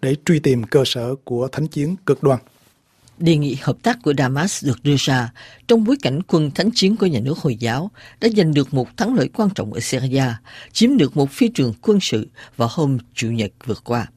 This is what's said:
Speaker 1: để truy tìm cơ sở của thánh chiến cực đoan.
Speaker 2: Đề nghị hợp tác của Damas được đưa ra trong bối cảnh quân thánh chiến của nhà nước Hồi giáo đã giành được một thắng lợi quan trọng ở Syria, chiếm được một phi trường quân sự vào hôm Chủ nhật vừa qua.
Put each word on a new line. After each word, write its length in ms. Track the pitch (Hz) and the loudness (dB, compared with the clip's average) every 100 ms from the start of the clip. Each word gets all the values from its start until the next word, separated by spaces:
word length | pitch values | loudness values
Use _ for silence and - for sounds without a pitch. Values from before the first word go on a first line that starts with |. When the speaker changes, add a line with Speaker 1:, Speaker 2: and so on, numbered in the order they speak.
Speaker 1:
để 140 | 139 151 - | -2 -2 2
truy 140 | 165 | 2
tìm 240 | 147 123 | 4 0
cơ 200 | 110 147 127 | 2 2 2
sở 300 | 127 117 139 | -2 -6 -8
của 240 | - 120 131 | -6 -4 -4
thánh 200 | - 151 | -4 -6
chiến 280 | 151 147 185 - | -4 -4 -4 0
cực 180 | 135 | 2
đoan. 160 | 143 127 - _ _ _ _ _ _ _ | 2 0 -2 _ _ _ _ _ _ _
Speaker 2:
Đề 200 | 170 160 | 2 2
nghị 200 | 143 131 | 0 -4
hợp 160 | - - | -4 -2
tác 140 | - 240 | -2 -2
của 100 | - 143 | -2 0
Damas 480 | 131 135 180 - 143 | 0 0 -2 -2 -4
được 180 | 120 | -2
đưa 120 | 147 143 | 0 0
ra 360 | - 131 117 - - - _ | 2 0 -2 -8 -20 -20 _
trong 160 | 233 | 2
bối 120 | 214 277 | 4 0
cảnh 200 | 127 135 185 | 0 -4 0
quân 240 | 175 151 | 0 0
thánh 180 | 139 190 | 0 -2
chiến 240 | 233 190 220 | 2 0 2
của 80 | 190 | 0
nhà 140 | 139 | 0
nước 180 | 123 156 | -2 -2
Hồi 180 | 160 110 | -2 -2
giáo 360 | 113 120 180 - - _ | -4 -4 -6 -12 -20 _
đã 80 | 226 214 | 0 2
giành 160 | 165 | 2
được 200 | 147 139 | 2 0
một 240 | 139 123 - | -2 -4 -4
thắng 180 | 190 254 | -2 0
lợi 140 | 135 | -2
quan 160 | - 107 190 | 0 -2 0
trọng 180 | 104 | -6
ở 60 | 104 | -6
Syria, 460 | 117 131 127 131 131 113 - - - | -4 -4 -2 0 0 -2 -12 -20 -12
chiếm 260 | - 233 277 | 0 2 4
được 200 | 139 151 | 2 2
một 140 | 139 | -2
phi 160 | - 160 | 0 -2
trường 260 | - 127 107 | 0 -2 -2
quân 180 | - 208 | 2 2
sự 260 | - 113 107 - - - | 2 -4 -4 -14 -20 -2
vào 120 | 113 | -2
hôm 260 | - 147 131 - | 0 0 -2 -4
Chủ 140 | - 113 | -8 -4
nhật 240 | 117 104 _ - | -2 -4 _ -8
vừa 100 | 104 | -8
qua. 240 | - 117 107 | -4 -4 -4